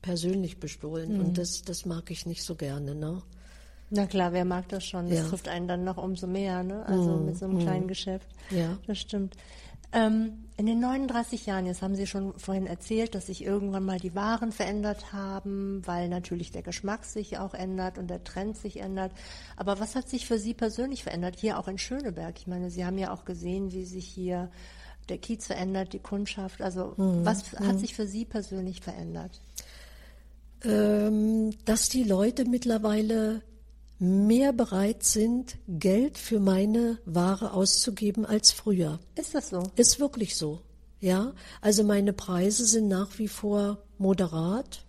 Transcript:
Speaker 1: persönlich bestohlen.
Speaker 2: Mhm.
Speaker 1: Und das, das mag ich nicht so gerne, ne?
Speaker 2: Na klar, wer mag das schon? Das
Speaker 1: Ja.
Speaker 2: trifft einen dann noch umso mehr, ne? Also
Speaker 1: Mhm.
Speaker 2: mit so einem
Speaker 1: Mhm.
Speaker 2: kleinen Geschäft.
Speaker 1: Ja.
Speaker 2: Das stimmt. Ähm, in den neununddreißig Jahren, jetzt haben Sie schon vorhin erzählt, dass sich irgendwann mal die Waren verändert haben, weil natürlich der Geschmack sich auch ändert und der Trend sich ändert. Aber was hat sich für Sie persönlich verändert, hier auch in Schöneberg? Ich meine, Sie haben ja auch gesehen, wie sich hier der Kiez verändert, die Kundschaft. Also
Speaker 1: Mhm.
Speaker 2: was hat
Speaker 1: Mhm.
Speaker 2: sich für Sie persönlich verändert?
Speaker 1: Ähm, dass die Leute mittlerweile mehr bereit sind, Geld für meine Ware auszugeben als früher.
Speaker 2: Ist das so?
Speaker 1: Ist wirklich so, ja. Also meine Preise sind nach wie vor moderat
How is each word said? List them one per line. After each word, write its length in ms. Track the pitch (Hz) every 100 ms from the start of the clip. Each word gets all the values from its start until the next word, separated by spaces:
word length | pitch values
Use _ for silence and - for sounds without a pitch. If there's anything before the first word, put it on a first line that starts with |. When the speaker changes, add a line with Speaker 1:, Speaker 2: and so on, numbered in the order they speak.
Speaker 1:
persönlich 580 | 185 175 170 196 180 -
bestohlen. 540 | 151 - 151 160 165
Speaker 2:
Mhm. 60 | 208
Speaker 1:
Und 140 | 180 180
das, 240 | 175 -
das 240 | - 170 180
mag 240 | 170 -
ich 160 | 165 170
nicht 180 | 165
so 100 | -
gerne, 400 | 160 143 139 143
ne? 280 | 147 156 180 - - - - - - -
Speaker 2:
Na 140 | 208 196
klar, 260 | 196 180
wer 120 | 180
mag 240 | 180 180 180
das 160 | 190
schon? 240 | - 185 170
Das 100 | 165
Speaker 1:
Ja. 60 | 160
Speaker 2:
trifft 200 | 185 -
einen 180 | 175 180
dann 160 | 180
noch 140 | 185 180
umso 320 | 185 185 185
mehr, 340 | 190 196 180
ne? 240 | 185 208 196
Also 300 | 190 175 160
Speaker 1:
Mhm. 80 | 156
Speaker 2:
mit 100 | 160
so 80 | 190
einem 80 |
Speaker 1:
Mhm. 60 | 185
Speaker 2:
kleinen 260 | 170 185 185
Geschäft. 400 | 190 196 190 - - -
Speaker 1:
Ja. 280 | 185 165 196 -
Speaker 2:
Das 120 | 196
stimmt. 360 | - 208 196 - - - - - -
Ähm, 520 | 233 220 220 220 214 - -
in 100 | 214
den 120 | 226
neununddreißig 680 | 247 269 269 240 226 233 -
Jahren, 200 | 190 185
jetzt 160 | 180
haben 140 | 196 196
Sie 100 | 196
schon 320 | 196 196 -
vorhin 300 | - 190 190
erzählt, 480 | 175 - 220 226 202
dass 100 | 180
sich 180 | 185
irgendwann 400 | 190 202 196 196
mal 140 | 190 185
die 160 | 185
Waren 380 | 180 208 226 226
verändert 600 | - 190 208 208 208 -
haben, 720 | 196 196 196 202 196 196 196
weil 240 | 180 175 175
natürlich 440 | 175 180 175 175
der 100 | 170
Geschmack 420 | 170 170 196 226
sich 340 | - 220 208 196
auch 160 | 196
ändert 440 | - 185 185 185 185
und 80 | 180
der 140 | 175
Trend 340 | 175 - 208 214
sich 200 | 208 -
ändert. 340 | 190 190 190 - - - - -
Aber 240 | 196 196
was 160 | 220 262
hat 120 | -
sich 180 | 247 -
für 120 | 226
Sie 160 | 208
persönlich 480 | 233 226 226 262 269
verändert, 320 | - 170 180 175
hier 180 | 214 -
auch 80 | -
in 100 | 190
Schöneberg? 600 | - 262 262 165 165 175
Ich 80 | -
meine, 240 | 180 180
Sie 140 | 175 180
haben 120 | 190
ja 140 | 185
auch 120 | 185
gesehen, 480 | - 170 175 190 196
wie 120 | 185
sich 220 | 180 185 180
hier 420 | - 180 180 180 - - - - - -
der 100 | 175
Kiez 280 | - 226 -
verändert, 440 | - 185 190 185
die 60 | 196
Kundschaft. 640 | - 202 208 - 190 -
Also 320 | 190 180 180 -
Speaker 1:
Mhm. 280 | 190 175
Speaker 2:
was 260 | 170 196 -
hat 200 | - 196
Speaker 1:
Mhm. 40 | 190
Speaker 2:
sich 180 | 202 -
für 100 | 208
Sie 180 | 208
persönlich 580 | 226 220 190 190 185 180
verändert? 580 | - 175 165 165 175 - - - - - - - - - - - - -
Speaker 1:
Ähm, 880 | 233 214 208 208 214 214 214 220 220 214
dass 240 | - 220 -
die 160 | 254
Leute 400 | 220 190 214 247
mittlerweile 1000 | 254 240 247 220 214 214 220 226 214 220 - - - - - -
mehr 520 | 180 190 208 233 277
bereit 480 | 247 226 190 202 233
sind, 540 | - 214 220 240 254 - -
Geld 480 | 165 185 202 277 -
für 240 | - 220
meine 560 | 196 190 208 226 233 226
Ware 480 | - 165 180 196 220
auszugeben 720 | 185 190 - - 196 208 202
als 260 | 214 214 -
früher. 480 | - 220 185 156 156 -
Speaker 2:
Ist 200 | - 311
das 160 | 294 -
so? 120 | 180 185 -
Speaker 1:
Ist 240 | 240 -
wirklich 360 | 277 247 202 -
so, 260 | 151 160 - - - -
ja. 340 | 190 185 240 - - -
Also 240 | 208 208
meine 300 | 208 202 202
Preise 500 | 202 - 175 190 214
sind 240 | 226 226 208
nach 300 | 185 196 -
wie 100 | 214
vor 500 | - 208 208 202 208 - -
moderat 880 | 190 196 175 160 170 220 277 -